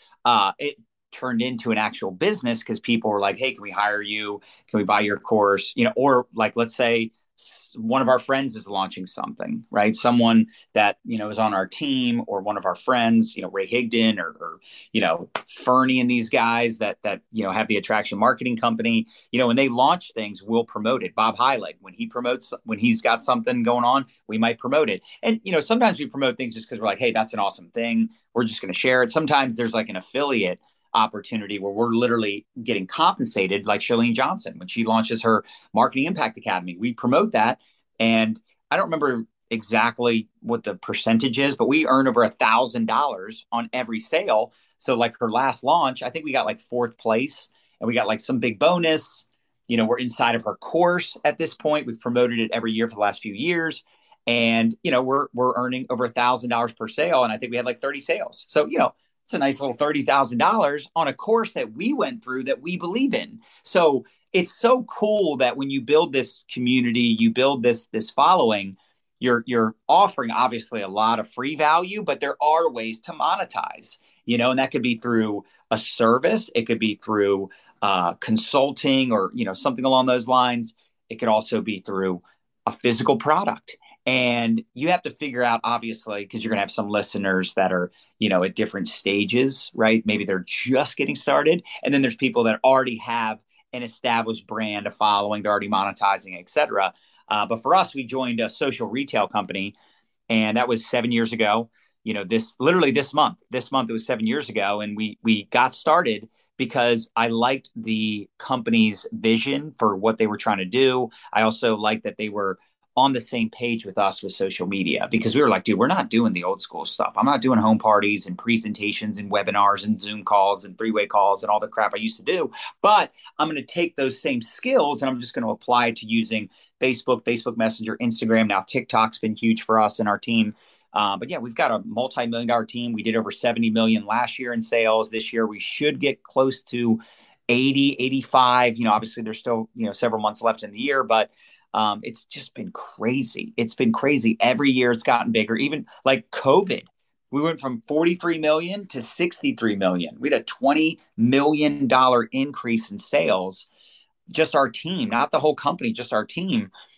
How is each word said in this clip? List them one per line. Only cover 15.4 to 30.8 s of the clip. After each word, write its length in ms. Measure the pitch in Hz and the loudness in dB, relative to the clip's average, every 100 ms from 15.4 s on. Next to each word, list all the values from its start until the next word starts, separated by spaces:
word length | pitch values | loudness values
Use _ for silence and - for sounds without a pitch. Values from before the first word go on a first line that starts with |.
| - | -12
Fernie 520 | - - 127 131 127 | -4 2 4 4 2
and 80 | 123 | 2
these 200 | 123 110 | 0 0
guys 500 | 131 117 117 120 110 | 2 2 2 0 -2
that, 180 | 104 95 | -6 -4
that, 180 | 104 95 - | -6 -6 -6
you 100 | 110 | -6
know, 80 | 98 | -2
have 160 | 101 113 | -2 0
the 80 | 104 | -2
attraction 420 | - 107 101 101 | 0 -2 -2 0
marketing 380 | 120 120 127 117 | 2 2 -2 -2
company, 500 | 120 113 117 113 113 _ _ | 0 0 0 0 -2 _ _
you 80 | 123 | 0
know, 80 | 123 | 2
when 80 | 120 | 4
they 140 | 135 | 2
launch 420 | 120 139 180 - | 2 2 2 -4
things, 300 | 110 104 95 | -10 -10 -12
we'll 220 | 98 117 117 | -2 -2 -2
promote 380 | 110 110 127 | -4 -2 -2
it. 120 | 92 - | -2 0
Bob 220 | 110 110 | 0 2
Heilig, 380 | 127 127 87 - | 0 0 -4 -14
when 140 | 95 | -20
he 120 | 92 117 | -10 -8
promotes, 460 | 123 123 127 - - - | -4 -4 -4 -6 -12 -8
when 140 | 107 | 0
he's 220 | 120 110 | 2 2
got 220 | 120 117 | 2 2
something 400 | - 123 113 123 | 2 0 0 0
going 220 | 117 120 120 | 2 2 2
on, 200 | 135 135 _ - | 2 0 _ -6
we 100 | 110 | 0
might 220 | 113 120 | 0 0
promote 300 | 127 147 131 | 0 2 2
it. 140 | 92 - - | -2 -8 -6
And, 160 | - 226 | -2 -2
you 100 | 190 | 0
know, 80 | 165 | -2
sometimes 380 | - 226 226 185 | 2 2 2 0
we 60 | 139 | -6
promote 280 | 139 135 120 | -2 -2 -2
things 160 | 123 | -6
just 160 | 110 113 | -8 -12
'cause 100 | 113 | -4
we're 60 | 107 | -2
like, 120 | 98 | 0
"Hey, 120 | 123 | 0
that's 220 | 113 110 | 0 -2
an 60 | 110 | -2
awesome 300 | 98 - 87 | -4 -4 -10
thing. 400 | 117 117 113 113 - _ | -6 0 0 0 -4 _
We're 100 | 120 | -2
just 180 | 117 - | -2 -4
gonna 120 | - | -6
share 300 | - 127 127 | -2 2 4
it." 60 | 123 | 4
Sometimes 440 | 156 151 147 135 113 | 2 2 2 2 -2
there's, 180 | 117 | -2
like, 160 | 113 110 | -2 -4
an 60 | 95 | -8
affiliate 640 | - 127 143 120 92 90 _ _ | -8 -4 -2 0 0 -4 _ _